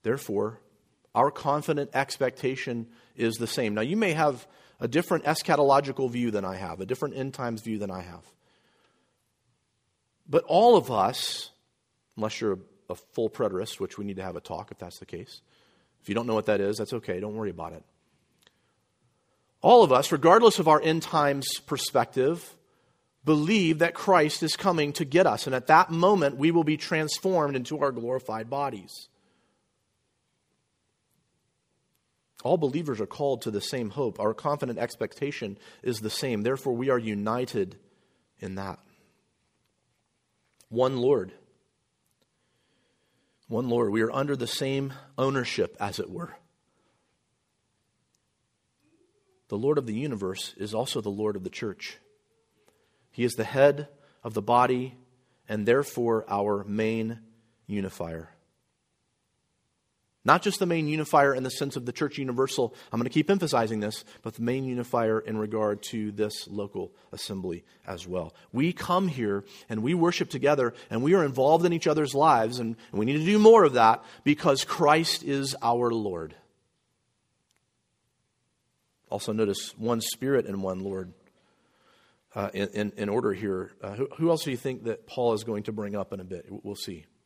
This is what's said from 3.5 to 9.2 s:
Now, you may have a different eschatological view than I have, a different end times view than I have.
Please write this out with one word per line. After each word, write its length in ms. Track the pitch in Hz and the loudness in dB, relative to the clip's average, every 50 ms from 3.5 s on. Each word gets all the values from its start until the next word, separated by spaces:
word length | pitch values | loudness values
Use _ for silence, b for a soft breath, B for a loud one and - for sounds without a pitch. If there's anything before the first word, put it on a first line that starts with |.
| - - 123 107 104 | -2 -2 -2 0 0
Now, 80 | 107 | -2
you 140 | 110 135 180 | -2 -2 0
may 160 | 220 220 185 | 0 0 0
have 340 | 156 160 160 147 131 120 - b b b b b b b | 2 2 2 0 0 -2 -12 b b b b b b b
a 80 | 127 | -6
different 360 | 120 120 160 175 - 180 156 - | 0 0 0 0 2 -2 0 2
eschatological 840 | 143 156 - - - 156 143 143 139 139 139 139 139 131 - 135 123 | 0 0 0 2 0 4 4 6 6 6 4 4 0 -4 -2 -2 -2
view 220 | 120 123 120 117 | 0 -2 -2 0
than 120 | 104 101 98 | 0 -2 -4
I 120 | 92 95 | -4 -6
have, 260 | 95 98 85 80 92 | -8 -8 -10 -8 -10
a 40 | 95 | -6
different 300 | 95 131 - 156 143 - | -6 -4 -6 -6 -8 -6
end 180 | 135 131 139 131 | -6 -8 -8 -6
times 280 | - 127 120 117 107 | -6 -6 -6 -6 -6
view 160 | - 117 110 | -6 -6 -6
than 140 | 104 104 98 | -4 -6 -6
I 100 | 90 92 | -8 -10
have. 220 | 87 87 85 87 - - _ _ _ _ _ _ _ _ _ _ _ _ _ _ _ _ _ _ | -12 -12 -16 -20 -20 -20 _ _ _ _ _ _ _ _ _ _ _ _ _ _ _ _ _ _